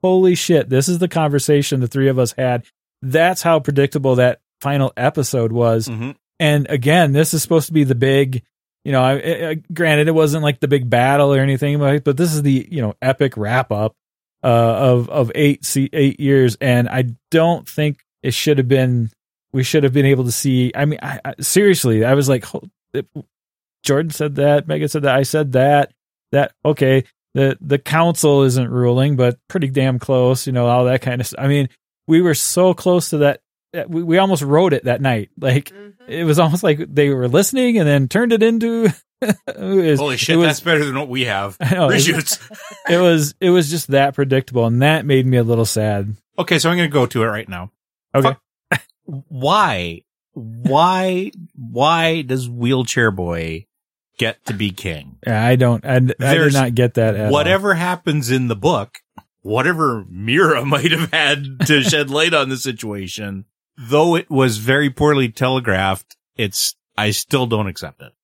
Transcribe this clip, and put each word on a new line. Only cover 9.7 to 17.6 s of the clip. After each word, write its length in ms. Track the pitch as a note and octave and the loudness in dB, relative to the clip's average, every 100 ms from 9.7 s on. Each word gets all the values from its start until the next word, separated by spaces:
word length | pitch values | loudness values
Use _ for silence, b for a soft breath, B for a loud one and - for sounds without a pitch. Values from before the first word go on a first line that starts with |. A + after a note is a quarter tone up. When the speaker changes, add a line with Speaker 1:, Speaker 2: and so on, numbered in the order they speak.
Speaker 1:
granted, 360 | D#3+ E3 D3 D3+ | -2 0 2 2
it 40 | |
wasn't 280 | D#3+ D#3 D#3 | 4 2 2
like 180 | D3+ C3+ | 0 0
the 80 | D3 | 0
big 200 | C#3+ B2 | 0 2
battle 440 | A#2+ B2 C#3+ C#3+ | 2 4 4 4
or 60 | C#3 | 4
anything, 380 | C3+ C3+ C#3+ D3 | 2 0 0 0
like, 260 | C#3+ C#3+ | 0 0
but 120 | C#3+ C#3 | 0 0
this 160 | F3 | 0
is 80 | D#3 | 0
the, 240 | C#3+ C3 - | 0 0 -2
you 100 | D#3+ | -4
know, 120 | A2 - | -4 -4
epic 340 | B2+ C3+ C#3 A2+ | -4 0 -2 -2
wrap 340 | G#2 B2 C3 | -2 -2 -2
up, 220 | G#2 A2 _ _ _ _ _ | -2 -4 _ _ _ _ _
uh, 40 | - | 2
of, 640 | A#2 A2+ A2 C3 B2 A#2+ | 4 4 2 2 2 0
of 200 | D3+ A#2 | -2 -2
eight 300 | - D3 C#3+ - | 2 0 0 -4
se-, 240 | C#3 C3+ | -4 -2
eight 260 | D#3 C#3 - | 0 0 0
years. 360 | C#3+ C#3 B2+ G2 | 2 4 4 0
And 280 | C3+ B2 A#2+ | 0 2 0
I 220 | C3 B2+ A#2 _ | -2 -4 -6 _
don't 360 | E3 E3 E3+ | 0 2 0